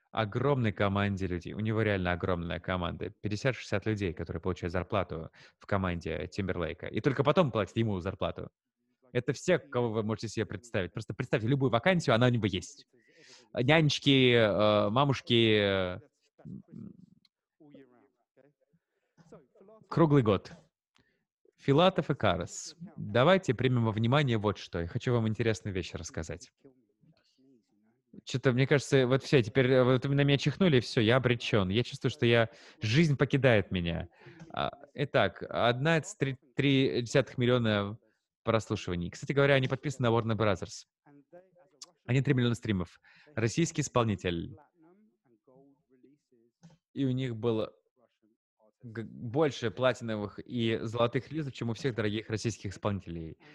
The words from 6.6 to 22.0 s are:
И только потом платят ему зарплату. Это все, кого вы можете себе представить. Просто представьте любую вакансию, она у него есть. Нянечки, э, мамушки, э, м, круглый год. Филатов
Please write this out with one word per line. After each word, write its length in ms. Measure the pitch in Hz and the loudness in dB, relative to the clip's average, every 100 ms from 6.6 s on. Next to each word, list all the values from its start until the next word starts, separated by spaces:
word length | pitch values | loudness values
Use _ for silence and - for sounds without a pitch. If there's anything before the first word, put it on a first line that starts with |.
| 80 - - | -6 -8 -8
И 120 | 107 | -2
только 240 | 143 127 | -2 0
потом 280 | 139 156 156 | 2 2 2
платят 260 | 110 98 - | 0 -2 -2
ему 220 | 113 95 | -2 -2
зарплату. 500 | 98 - 87 - - _ _ _ _ _ 127 | -6 -4 -6 -6 -14 _ _ _ _ _ _
Это 200 | 123 - | -6 -4
все, 260 | 127 - 175 | -4 0 0
кого 300 | 143 123 120 | 0 -2 -2
вы 140 | 110 | -2
можете 240 | 107 110 113 | -2 -4 -6
себе 180 | 113 104 | -6 -6
представить. 460 | 101 - 107 90 | -6 -6 -6 -4
Просто 220 | - - | -8 -10
представьте 340 | - 127 131 110 | -8 -4 -2 0
любую 220 | 139 131 | 0 2
вакансию, 460 | 113 185 185 147 113 | 2 2 0 2 4
она 120 | 123 | 4
у 20 | |
него 160 | 120 104 | 2 0
есть. 420 | 92 - - _ _ _ _ - - _ | -2 -8 -20 _ _ _ _ -20 -20 _
Нянечки, 800 | - 127 160 151 - 143 135 127 | -4 2 4 4 2 4 6 6
э, 560 | 120 107 92 107 104 104 | 6 4 4 4 4 4
мамушки, 720 | 117 143 127 - 117 113 107 | 2 2 0 2 4 4 4
э, 400 | 101 95 90 92 - _ _ _ - | 4 2 -2 -6 -14 _ _ _ -18
м, 180 | - - - - - - _ _ _ _ _ 147 143 131 123 101 _ _ _ 139 147 _ 170 _ _ _ _ - 196 139 _ - - - | -18 -18 -18 -18 -20 -20 _ _ _ _ _ -20 -20 -20 _ _ _ _ _ _ _ _ _ _ _ _ _ -20 -20 _ _ -20 -20 -4
круглый 340 | - 160 143 | 2 4 6
год. 300 | 110 95 - - _ _ _ _ _ _ _ _ _ _ | 4 0 -2 -20 _ _ _ _ _ _ _ _ _ _
Филатов 520 | - 139 180 185 | 0 4 4 2